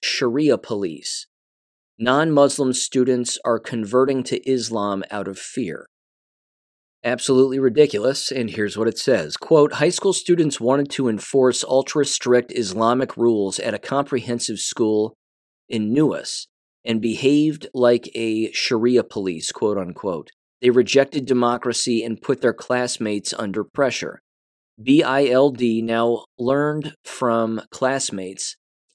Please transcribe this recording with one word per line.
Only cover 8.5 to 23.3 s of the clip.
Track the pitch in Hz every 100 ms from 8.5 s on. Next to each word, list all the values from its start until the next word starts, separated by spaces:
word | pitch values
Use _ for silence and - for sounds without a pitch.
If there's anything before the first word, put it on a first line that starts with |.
| 113 104 101
what | 113
it | 110
says. | - 107 76 -
Quote, | - 160 147
High | - 156
school | - 196
students | 180 - 175 156 -
wanted | 117 143 143
to | - 127
enforce | 107 - 135 127 -
ultra-strict | - 131 135 156 139 - 123 123 120
Islamic | 120 104 95 113 127 135 -
rules | 117 107 98 -
at | 120
a | 104
comprehensive | - 139 143 127 120 120 - 104
school | - - 110 107 110 - _ _ _ _ -
in | 117 107
Neuss | 135 147 80 - - - _ _ _
and | - 113
behaved | 113 110 131 147 151 147 -
like | 127 120 120 - -
a | 113 110 110
Sharia | - - 113 120 123
police, | - 110 95 80 -
quote | - 107 101
unquote. | 90 78 101 82 - _ _ _
They | 123
rejected | 123 110 135 139 151 131
democracy | 123 120 120 127 113 127 117
and | 117 107
put | - 127
their | 120
classmates | - - 123 123 - 110 104 -